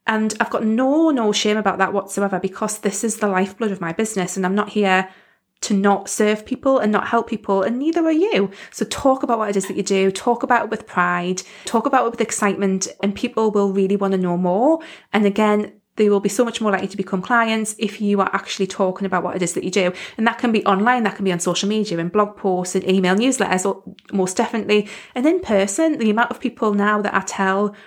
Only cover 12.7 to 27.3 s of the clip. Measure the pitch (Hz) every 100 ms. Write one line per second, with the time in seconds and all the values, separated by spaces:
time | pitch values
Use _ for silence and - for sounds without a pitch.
12.7 | 190 - - 202 202 240 - 220 202 202
13.7 | 196 190 196 196 190 180 175 180 190 269
14.7 | 320 - - _ 208 202 202 214 208 208
15.7 | - _ - 208 202 202 202 233 226 220
16.7 | 190 190 202 185 190 - 240 226 220 214
17.7 | - 208 - 202 202 190 196 - - 190
18.7 | - 190 185 190 185 175 180 175 - 185
19.7 | 190 180 180 - - 226 226 247 220 -
20.7 | 190 220 247 214 - 196 175 180 175 196
21.7 | 214 208 170 175 208 208 - 196 180 180
22.7 | 190 - 190 180 190 254 247 196 185 196
23.7 | 190 - - - 196 185 185 220 226 202
24.7 | 208 208 - - 254 285 349 359 202 202
25.7 | - 320 302 220 214 233 - 240 - 214
26.7 | 202 208 208 208 196 185